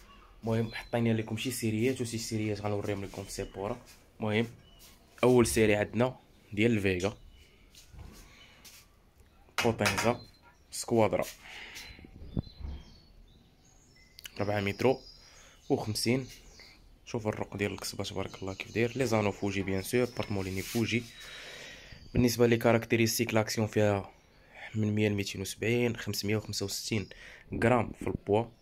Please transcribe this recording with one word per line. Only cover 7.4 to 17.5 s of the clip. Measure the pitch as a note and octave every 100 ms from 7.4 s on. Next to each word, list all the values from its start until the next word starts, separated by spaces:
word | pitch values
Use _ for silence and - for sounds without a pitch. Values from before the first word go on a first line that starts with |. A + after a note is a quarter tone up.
| - - - - - - - - - - - - - - - _ _ _ - - - - A#2
بوتنزا | A2 G#2 F#2+ G#2+ A#2+ - - - _ _
سكوادرا | - - A#2 G#2 F2+ - - - - - - - - - - - - - - - - - - - - - - - _ _ - _ - - - - -
ربعة | G2+ G#2
متر | G2+ G2 A#2+ C3+ - - - - - - -
وخمسين. | C#3 - G#2+ A2+ C3 B2 - - - - - - - -
شوف | B2 G#2+
الرق | G#2+ G#2